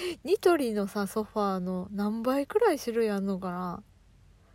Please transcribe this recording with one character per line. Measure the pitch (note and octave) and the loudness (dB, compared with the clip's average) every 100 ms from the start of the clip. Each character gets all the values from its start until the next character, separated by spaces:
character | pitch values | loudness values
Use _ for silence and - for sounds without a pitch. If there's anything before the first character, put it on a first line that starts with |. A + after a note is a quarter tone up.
| F4+ E4 | -6 -6
ニ | B3+ G4+ | 0 4
ト | F#4 E4+ | 6 4
リ | B3+ | 2
の | G#3 G3 | 0 -2
さ、 | G#3+ G3+ | -2 -2
ソ | - | -2
フ | G#3+ - | -4 0
ァ | G3+ F#3+ | 0 0
ー | |
の | F3+ F#3 F3+ | -2 -4 -6
何 | G3+ G3+ A3+ | -4 -2 -2
倍 | A3+ C#4 C#4 | 0 0 0
く | G#4+ | 2
ら | A#4 | 4
い | D4+ | 2
種 | - A3+ | 0 0
類 | A3+ | 2
あ | G3+ | 0
ん | G3 | -2
の | F#3+ | -2
か | F#3 | -4
な？ | F3+ F3+ E3+ - - _ - - - _ | -6 -6 -8 -12 -20 _ -20 -20 -20 _